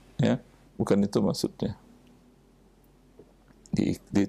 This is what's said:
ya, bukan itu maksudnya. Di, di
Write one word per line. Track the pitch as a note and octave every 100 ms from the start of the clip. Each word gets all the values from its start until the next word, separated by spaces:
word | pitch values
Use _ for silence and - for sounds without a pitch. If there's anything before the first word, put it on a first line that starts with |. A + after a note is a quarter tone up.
| - -
ya, | A2+ B2 - _ - -
bukan | - G2+
itu | G2+ A#2
maksudnya. | G2+ - - - - - - - - - _ _ _ _ _ _ _ _ _ _ - _ _ - -
Di, | - - C3 -
di | G2